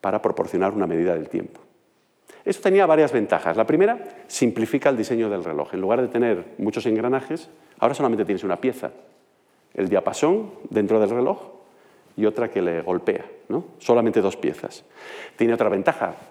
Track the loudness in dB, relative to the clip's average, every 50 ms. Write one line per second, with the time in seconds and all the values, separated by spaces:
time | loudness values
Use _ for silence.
0 | -2 0 -2 0 0 0 0 0 -4 -2 0 0 0 0 0 0 -2 0 0 0
1 | 2 0 0 -2 -4 -6 -6 -8 -8 -8 -14 -20 -20 _ _ _ _ _ _ _
2 | _ _ _ _ _ _ -20 -8 -4 -4 -4 0 2 4 6 6 6 6 6 6
3 | 6 4 4 0 2 2 0 0 0 -2 0 0 2 2 4 4 4 4 2 -2
4 | -6 -16 -16 -20 -18 -12 -2 0 0 0 2 0 -2 0 0 2 2 2 2 2
5 | 0 -2 0 0 0 0 -2 -4 -4 -4 -4 -4 -4 -4 -4 -4 0 0 2 2
6 | 0 0 0 0 2 2 0 -2 -4 -12 -10 -4 -4 -2 -2 -2 -2 0 0 0
7 | 0 0 -2 -2 -2 -6 -10 -10 -10 -14 -20 -20 -20 _ -8 -2 0 0 0 2
8 | 0 0 2 0 0 -2 -2 -4 -2 -4 -4 -2 -2 -4 -4 -2 -8 -10 -10 -12
9 | -20 -20 _ _ _ _ _ _ _ _ _ _ _ _ _ -4 -2 0 0 0
10 | 0 0 -2 0 2 2 2 2 -2 -6 -14 -18 -16 -4 0 0 2 2 4 2
11 | 2 2 2 0 0 0 -2 -4 -8 -18 -20 -20 -20 _ _ _ _ _ _ _
12 | _ _ _ 0 0 0 0 0 -4 -2 -2 -2 0 0 -2 -2 -2 -2 -2 0
13 | 0 0 -2 -2 -4 -12 -18 -20 -10 _ -6 -6 -6 -8 -18 -14 0 2 4 4
14 | 4 4 2 2 2 0 -2 -2 -4 -6 -4 -6 -12 -14 -14 -16 -20 _ _ -20
15 | -20 -18 -16 -16 -16 -18 -4 0 2 2 2 2 2 2 2 2 0 0 0 0
16 | -4 -6 -6 -8 -18 -20